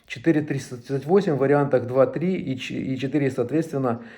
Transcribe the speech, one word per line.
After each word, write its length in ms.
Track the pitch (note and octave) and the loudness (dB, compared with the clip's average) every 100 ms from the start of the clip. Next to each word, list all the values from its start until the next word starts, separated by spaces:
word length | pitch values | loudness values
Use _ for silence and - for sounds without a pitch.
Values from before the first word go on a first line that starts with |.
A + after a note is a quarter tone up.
| _ | _
четыре 360 | - D#3+ D#3 | -4 0 2
триста 340 | D3 C#3 - B2 | 0 -6 -6 -14
тридцать 300 | - C3+ C#3 | -6 -6 2
восемь 260 | G3 F#3+ | 2 4
в 60 | C#3+ | 2
вариантах 480 | C3+ C#3+ C#3 B2+ A#2 | 4 4 4 2 2
два 200 | B2+ B2+ | 2 2
три 280 | - F3 F#3 | 2 -2 -2
и 220 | C#3+ C3 | -4 -6
ч-, 160 | - | -6
и 240 | B2+ - C3 | -6 -4 -4
четыре, 320 | C3+ D3 C#3 | -2 0 0
соответственно, 720 | C3 A#2 D3+ D#3+ C#3 B2+ A#2 - | 0 0 0 -2 -2 -2 -2 -8